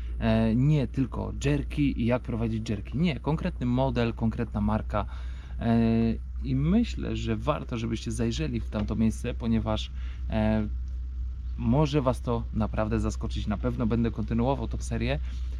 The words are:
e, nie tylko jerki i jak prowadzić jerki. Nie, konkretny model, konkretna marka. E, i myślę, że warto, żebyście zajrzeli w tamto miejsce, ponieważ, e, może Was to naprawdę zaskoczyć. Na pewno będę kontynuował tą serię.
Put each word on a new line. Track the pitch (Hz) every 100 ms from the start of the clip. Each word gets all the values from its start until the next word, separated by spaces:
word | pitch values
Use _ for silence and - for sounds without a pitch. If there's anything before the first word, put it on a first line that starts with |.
| - -
e, | 113 110 113 113
nie | 143 151 123
tylko | - 127 107 101 104 139
jerki | 147 - - 139 -
i | 117
jak | 123
prowadzić | - 117 113 110 110
jerki. | 101 95 117
Nie, | 175 120
konkretny | - 156 185 - 127
model, | 123 135 120 117
konkretna | 110 113 110 117 107
marka. | 104 107 - 104 95 - - - - -
E, | 113 117 113 113 113 - - -
i | 135 131
myślę, | 151 214 226 - 123 113
że | 113 107
warto, | 117 147 - 120
żebyście | 113 110 117
zajrzeli | 113 117 117 151 117
w | -
tamto | 107 104 107
miejsce, | 110 104 120
ponieważ, | - 117 113 107 110 - - - - -
e, | 110 107 110 104 - - - - - - - - -
może | 120 135 151 147
Was | 127 120
to | - 117 113
naprawdę | 113 104 - 110 110
zaskoczyć. | 110 - - - 104
Na | 98
pewno | 123 120 117
będę | 117 117
kontynuował | 110 104 113 123 135 110
tą | -
serię. | - 117 117 139 - - -